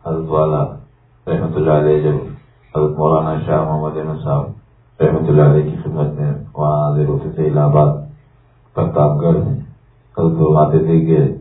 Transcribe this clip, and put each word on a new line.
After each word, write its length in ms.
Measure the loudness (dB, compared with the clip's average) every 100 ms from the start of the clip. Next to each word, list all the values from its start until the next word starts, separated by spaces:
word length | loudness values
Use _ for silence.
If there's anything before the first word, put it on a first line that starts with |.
| -6
حضرت 240 | -6 -2
والا 320 | 0 0 0 -4 -8 -20 _ _ _ -6
رحمۃ 280 | -4 -2 -2
اللہ 160 | 2
علیہ 300 | 2 2 2
جب 140 | 0 -2 -6 -16 _ _ _ -2
حضرت 220 | -2 0
مولانا 360 | 0 0 0 -4 -2
شاہ 180 | -2
محمد 340 | -2 -4 -4 -6
احمد 220 | -8 -8
صاحب 200 | -2 -2 -4 -12 _ _ _ _
رحمۃ 280 | 0 2 2
اللہ 140 | 6
علیہ 220 | 6 4
کی 120 | 0 -6
خدمت 300 | -6 -4 -4 -4
میں 120 | -4 -4 -10 -4
وہاں 220 | -2 0
حاضر 280 | 0 0 0
ہوتے 240 | -2 -6
تھے، 140 | -4 0
الہ 100 | 2
آباد 320 | 2 4 2 0 -10 -18 _ _ _ _ _ -4
پرتاپ 460 | -2 2 2 2
گڑھ 160 | 0 0
میں، 180 | 0 -6 -8 -20 _ _ _ -2
حضرت 200 | -2 2
فرماتے 400 | 2 4 2 2 2
تھے 140 | 2 2
کہ 120 | 2 2 -2